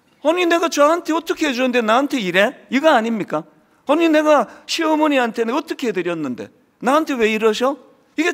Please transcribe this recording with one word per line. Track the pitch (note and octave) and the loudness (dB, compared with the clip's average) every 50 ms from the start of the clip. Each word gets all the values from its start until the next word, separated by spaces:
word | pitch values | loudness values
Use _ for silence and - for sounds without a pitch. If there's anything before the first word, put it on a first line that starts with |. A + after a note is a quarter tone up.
| _ _ _ _ - | _ _ _ _ -2
"아니, | C#4+ E4+ F4+ F4+ | -2 0 0 2
내가 | E4+ E4+ E4+ E4+ E4 | 0 0 0 0 0
저한테 | - D4 C#4+ D4 E4 F4 E4+ - D#4 | 0 2 2 2 2 0 -2 -4 -4
어떻게 | E4 E4 - F4+ - D#4 D4+ | -4 -4 -4 -6 -4 -2 -2
해줬는데 | B3+ A#3 C4 B3+ A#3+ B3 | -2 0 0 0 0 0
나한테 | A3+ G#3+ A3 B3 C#4+ C#4+ D4+ C4 | 2 2 2 2 0 0 -2 -4
이래?" | G3+ F3+ E3+ F#3 G3+ B3 C#4+ - - - | -2 0 2 2 2 0 0 -6 -8 -4
이거 | G#3 C4 C#4+ D#4+ | -2 2 2 4
아닙니까? | D4 A#3 A3 A#3 A3+ G#3+ E3+ - D3+ D#3 E3+ _ _ _ _ _ _ _ _ - | 4 4 2 0 -2 -4 -4 -4 -6 -6 -6 _ _ _ _ _ _ _ _ 0
"아니, | C#4+ E4 E4+ E4 | 0 2 2 2
내가 | D4+ D4+ D#4 D4+ D4+ C4+ G#3+ - - - - - | 2 2 4 4 4 2 2 -2 -6 -16 -12 -8
시어머니한테 | - - E4 D#4 D#4 D4+ D#4 D#4 C#4+ C4 B3 A3+ - A#3+ A3+ | -6 -4 -2 0 0 2 2 2 2 0 0 -2 -2 -4 -4
내가 | A3 A#3+ D#4 | -2 -2 -4
어떻게 | D#4+ - E4+ - C#4 A3+ | -4 -6 -8 -6 -4 -4
해드렸는데 | F#3+ F#3 E3+ F3 F3 E3 D3+ C3 A#2+ G#2+ G2+ - _ _ _ _ _ - | -4 -4 -4 -4 -4 -4 -6 -6 -8 -8 -12 -16 _ _ _ _ _ -8
나한테 | F3 A3+ C#4 D#4 D#4+ - C#4+ | -2 0 0 0 0 -2 -2
왜 | A#3+ A3 G#3+ | 0 0 0
이러셔?" | A3 A3 A3 A3 G#3+ - A#3+ C4 D4 C4+ - _ _ _ _ _ _ - | 0 2 0 0 0 0 0 -2 -2 -4 -10 _ _ _ _ _ _ -4
이게 | D#4 F4 | -4 -4